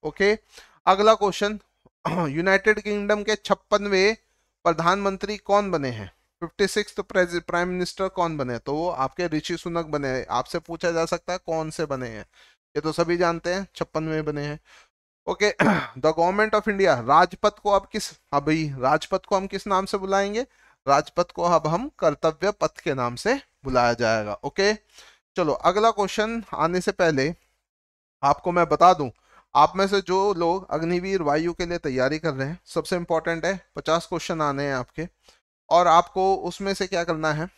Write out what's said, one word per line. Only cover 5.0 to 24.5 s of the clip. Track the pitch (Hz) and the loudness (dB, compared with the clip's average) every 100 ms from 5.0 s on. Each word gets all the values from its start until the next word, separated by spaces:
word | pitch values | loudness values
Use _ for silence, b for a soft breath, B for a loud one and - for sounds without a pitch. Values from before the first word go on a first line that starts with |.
| 196 190 202 208 | 0 -4 -8 -8
कौन | - 202 202 | 0 2 2
बने | 170 135 | -2 -4
हैं? | 113 95 _ _ _ | -6 -12 _ _ _
फिफ्टी | 165 - 190 | -14 -2 -2
सिक्स | 214 208 - | -2 -4 -8
प्रेज-, | 190 196 180 175 | -4 0 0 -2
प्राइम | - 175 175 | -2 -2 -2
मिनिस्टर | 180 175 - 190 | -2 -6 -4 -6
कौन | 185 170 156 | -2 -4 -2
बने | 127 | -4
हैं? | 117 - | -6 -6
तो | |
वो | 147 170 | -4 -4
आपके | 160 135 - 175 | -2 -4 -2 -4
ऋषि | 156 - 170 | -4 -4 -8
सुनक | 175 170 156 | -6 -6 -4
बने | 151 139 | -4 -2
हैं। | 127 101 | -4 -2
आपसे | 107 127 - | -4 -2 -8
पूछा | - 165 170 | -8 -4 -2
जा | 165 | -2
सकता | 165 175 - | -2 -4 -4
है | 180 | -8
कौन | - 160 156 | -4 -4 -4
से | - 151 | -6 -6
बने | 135 123 | -4 -6
हैं, | 110 - b b b _ 147 | -10 -16 b b b _ -6
ये | |
तो | 156 | -4
सभी | 151 170 175 | -2 0 2
जानते | 175 170 170 | 2 0 -4
हैं | 185 196 - | -4 -6 -8
छप्पनवे | - 156 160 156 | -6 -4 -4 -4
बने | 156 147 | -4 -6
हैं। | 147 151 b b b _ _ _ - | -8 -10 b b b _ _ _ -8
ओके, | - 208 | 0 0
<clears throat> | - 214 85 - 131 | 2 2 2 -2 -2
the | 151 160 | 0 2
government | 170 202 220 | 0 2 2
of | 214 | 2
India, | 214 196 190 131 117 | 0 2 2 2 4
राजपथ | 147 180 - 208 - | 4 4 2 -2 -2
को | 208 | 0
आप | 202 - | 0 0
किस, | 220 - - _ | -10 -10 -14 _
अभी | 143 143 160 151 135 | -2 0 0 -2 -2
राजपथ | 127 156 - 190 | 0 0 0 -6
को | - 196 | -2 -2
हम | 196 | -2
किस | 190 - | -8 -2
नाम | 185 190 | -2 0
से | 208 | -6
बुलाएंगे? | 190 196 202 208 269 b b b - | 0 0 0 -4 -6 b b b 2
राजपथ | 139 151 - 175 | 2 2 -4 -4
को | - | -2
अब | 170 165 156 | 2 2 2
हम | 170 277 - | -2 -4 0
कर्तव्य | 170 147 165 156 190 | 0 2 -2 0 -4
पथ | 214 156 - | -2 -4 -4
के | - | -6
नाम | 135 120 120 | -2 -4 -4
से | 208 269 - _ | -2 -2 -4 _
बुलाया | 135 127 120 | -2 2 2
जाएगा। | 117 117 113 104 | 2 2 0 -2
ओके, | 101 143 | -8 -8